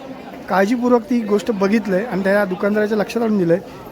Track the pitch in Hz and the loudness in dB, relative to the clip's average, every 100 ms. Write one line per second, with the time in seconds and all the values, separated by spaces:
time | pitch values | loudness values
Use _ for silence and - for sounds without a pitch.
0 | - - - - - 190 202 247 247 247 | -16 -14 -14 -14 -2 2 2 2 4 2
1 | 226 240 208 208 226 202 196 226 214 185 | 2 -2 2 0 0 0 2 2 2 -2
2 | 240 185 190 202 202 180 202 208 208 220 | 0 -2 2 2 0 0 0 0 0 0
3 | 190 233 226 214 170 175 - - - | -2 -2 0 2 2 2 0 -16 -12